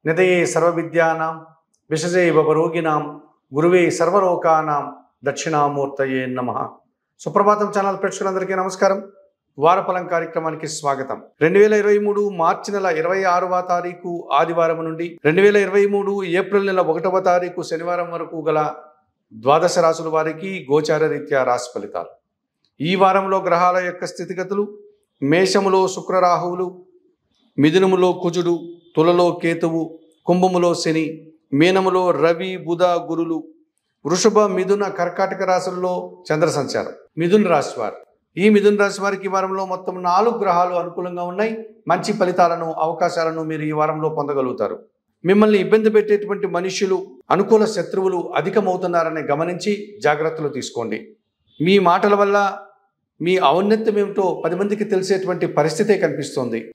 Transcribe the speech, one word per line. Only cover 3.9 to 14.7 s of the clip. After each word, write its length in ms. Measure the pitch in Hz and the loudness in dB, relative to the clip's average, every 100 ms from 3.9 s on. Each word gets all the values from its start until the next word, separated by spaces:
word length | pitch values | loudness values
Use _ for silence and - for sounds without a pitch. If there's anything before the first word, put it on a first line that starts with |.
సర్వలోకానాం 960 | 131 165 196 185 170 170 160 156 143 135 - _ _ | 2 2 2 2 0 2 2 2 -4 -6 -16 _ _
దక్షిణామూర్తయే 1000 | 135 135 170 151 143 143 139 143 135 131 127 | -6 -4 -2 0 0 0 -4 -2 -2 -2 -4
నమః. 280 | 127 123 101 - - _ _ _ _ | -4 -4 -6 -8 -12 _ _ _ _
సుప్రభాతం 480 | 165 180 202 208 202 | -2 2 2 2 0
ఛానల్ 300 | 196 196 190 | -2 -2 -2
ప్రేక్షకులందరికీ 560 | 196 - 190 185 185 190 | -6 -4 -4 -4 -4 -4
నమస్కారం. 360 | 190 - 196 196 - _ _ _ _ - | -4 0 2 2 -4 _ _ _ _ 0
వారఫలం 460 | 156 190 190 180 175 | 2 2 0 -4 -2
కార్యక్రమానికి 600 | 170 165 165 160 156 160 | -4 -4 -6 -6 -8 -10
స్వాగతం. 480 | - 143 135 131 107 - _ | -6 -4 -4 -6 -10 -12 _
రెండు 180 | 156 196 | 2 6
వేల 140 | 214 214 | 6 4
ఇరవై 160 | 208 208 | 2 2
మూడు 220 | 208 208 208 180 | 2 -2 -2 0
మార్చి 300 | 165 202 - | 0 0 -4
నెల 160 | 202 190 156 | -2 -2 0
ఇరవై 240 | 165 190 190 | 0 0 2
ఆరవ 320 | 180 185 180 180 | 0 0 -2 0
తారీఖు 420 | 175 175 175 180 170 - 139 | -2 -4 -10 -10 -10 -2 0
ఆదివారం 420 | 165 170 165 | 2 2 0